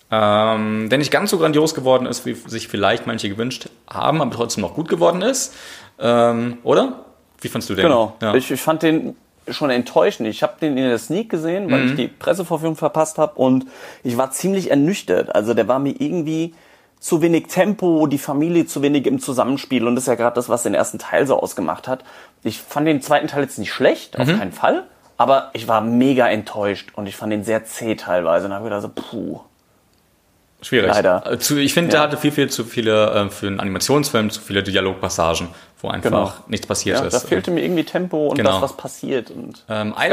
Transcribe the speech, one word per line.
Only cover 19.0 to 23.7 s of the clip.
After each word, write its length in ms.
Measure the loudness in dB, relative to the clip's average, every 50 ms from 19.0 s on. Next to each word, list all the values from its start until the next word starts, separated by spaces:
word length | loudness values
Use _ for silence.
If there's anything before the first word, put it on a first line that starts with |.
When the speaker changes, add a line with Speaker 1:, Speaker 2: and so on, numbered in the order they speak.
| 2
Speaker 2:
im 120 | 2 0 0
Zusammenspiel, 680 | -2 -2 0 0 2 0 0 -4 -2 -2 0 0 2
und 80 | 2 0
das 80 | 0 0
ist 20 |
ja 80 | 0 0
gerade 200 | 2 2 0 0
das, 140 | 0 0 0
was 140 | -2 0 0
den 100 | 0 0
ersten 260 | 0 0 0 -4 -10
Teil 280 | -6 -2 0 0 2
so 120 | 2 2 0
ausgemacht 480 | 0 -2 -4 -4 -4 -4 -4 -6 -6
hat. 160 | -8 -8 -8 -8 -16 -20 -20 -20 -20 _ _ -8
Ich 160 | -8 -8 -8
fand 260 | -12 -8 -4 0 0
den 140 | 2 0 0
zweiten 260 | 2 2 2 2 2
Teil 160 | -2 -2 -4 -4
jetzt 140 | -4 -6 -8
nicht 120 | -8 -8